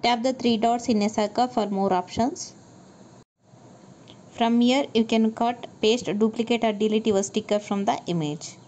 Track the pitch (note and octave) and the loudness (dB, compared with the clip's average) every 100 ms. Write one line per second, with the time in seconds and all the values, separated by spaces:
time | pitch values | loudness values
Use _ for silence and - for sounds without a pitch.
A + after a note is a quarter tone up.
0 | A#3+ A#3 B3 B3+ A#3+ A3+ A#3 A#3+ A#3 G#3+ | 0 0 0 0 0 2 2 0 0 0
1 | G#3 G#3+ G#3 G#3 A#3+ A#3 G3+ G3 G3 F#3 | 0 0 -2 0 -2 0 -2 0 0 0
2 | F3+ - A#3 F4+ - - - - - - | -2 -2 -2 -2 -14 -16 -20 -20 -20 -20
3 | - - - _ _ - - - - - | -20 -20 -20 _ _ -20 -20 -20 -20 -20
4 | - - - - A#3 A#3 A#3+ C4 C#4+ A3+ | -20 -20 -20 -4 0 4 4 2 2 0
5 | A3+ A3+ A3 A3 A#3 B3 - - G#3+ A#3+ | 2 2 2 2 -2 -2 -12 -2 2 2
6 | - G3+ A3 G#3+ A3+ A#3+ A3+ G#3 G#3+ G#3+ | 0 0 0 0 -2 0 0 0 0 2
7 | A3 G3 G3 A3 G#3+ G#3 G#3 G3+ G3 - | 2 0 0 -4 -2 -4 -2 -2 -2 -2
8 | - E3+ D3+ D3 - - | -2 -2 -2 -6 -12 -18